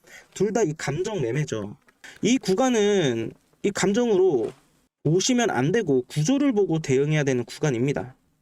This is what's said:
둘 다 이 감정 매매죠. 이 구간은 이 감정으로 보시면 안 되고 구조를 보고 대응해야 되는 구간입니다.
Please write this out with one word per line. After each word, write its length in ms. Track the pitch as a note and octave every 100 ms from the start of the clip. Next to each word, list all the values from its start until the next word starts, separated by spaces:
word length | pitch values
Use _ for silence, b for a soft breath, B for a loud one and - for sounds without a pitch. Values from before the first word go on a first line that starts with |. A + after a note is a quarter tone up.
| - B B
둘 200 | - G3+
다 100 | A3+
이 100 | E3+ D3+
감정 440 | - D3 F#4 G3
매매죠. 540 | A#2 C#3+ D3 A2 G2+ - _ _ - B
이 160 | F#3+ C4
구간은 960 | - F#3 C4 A#3 G#3 G3+ C#3+ A2+ A2+ - _ _
이 80 | G#3
감정으로 800 | - G3 G#3+ A#3+ F#3 F#3+ B2+ G#2+ - _ _ _ _
보시면 460 | D3 F3+ A3 B3 A3+
안 220 | - C#3
되고 320 | A3+ E3+ C3 -
구조를 440 | D3+ D#3 C#4 C#4+
보고 280 | G#3 F#3 D#3+
대응해야 440 | D#3 C3 D3 D#3
되는 200 | C#3 B2 A#2
구간입니다. 680 | - D#3 A#2 C#3 C3 B2 - _ _